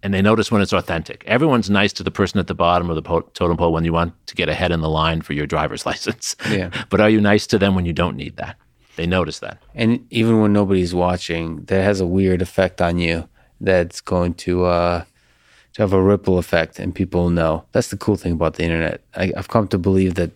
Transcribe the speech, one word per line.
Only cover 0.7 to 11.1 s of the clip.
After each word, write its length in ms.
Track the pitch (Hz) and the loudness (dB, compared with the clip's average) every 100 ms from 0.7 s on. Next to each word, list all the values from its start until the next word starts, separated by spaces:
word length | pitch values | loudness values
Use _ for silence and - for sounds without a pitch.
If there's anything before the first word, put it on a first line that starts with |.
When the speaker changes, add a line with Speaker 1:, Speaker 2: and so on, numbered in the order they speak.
Speaker 1:
authentic. 500 | 95 - 85 80 - - | 0 -2 -6 -6 -14 -2
Everyone's 440 | 117 156 127 95 | 2 4 2 2
nice 200 | 101 101 | 2 2
to 80 | - | -2
the 80 | 95 | -8
person 280 | - 95 - | -2 0 0
at 80 | 85 | -4
the 80 | |
bottom 340 | 85 85 87 87 | 0 2 2 0
of 60 | 80 | -4
the 60 | |
po-, 200 | 76 85 - | -2 -2 -4
totem 240 | - 87 82 | -4 0 2
pole 160 | 85 | 2
when 120 | 80 82 | 2 0
you 60 | |
want 220 | 82 85 - - | 0 -2 -4 -14
to 60 | |
get 140 | - 82 | -4 -2
ahead 200 | 73 87 | 0 0
in 80 | 85 | 0
the 60 | 78 | 0
line 300 | 78 80 82 | 0 0 -2
for 100 | 80 | -4
your 120 | 73 73 | -6 -4
driver's 380 | 78 78 - - | -2 -4 -4 -6
<laughs> 40 | |
license. 460 | 131 - - - - 110 | -6 -6 -8 -8 -8 -4
Speaker 2:
Yeah. 200 | 107 90 - - | -4 -4 -8 -4
Speaker 1:
But 100 | 98 | 2
are 80 | 107 | 4
you 100 | 110 | 4
nice 260 | 104 104 - | 4 2 2
to 100 | 110 | 2
them 160 | 98 | 4
when 100 | 95 85 | 2 0
you 60 | |
don't 220 | 80 87 - | 0 -2 -2
need 200 | 73 - | -12 -10
that? 200 | 76 - _ _ _ - | -12 -12 _ _ _ -6
They 100 | 85 | -2
notice 320 | 92 80 73 | 0 -2 -6
that. 200 | - - _ | -12 -16 _
Speaker 2:
And 320 | - 113 120 - | -2 0 0 -2
even 300 | 120 113 110 | -2 2 4
when 120 | 107 | 4
nobody's 420 | 104 98 98 87 | 2 2 2 0
watching, 680 | 87 87 | 0 0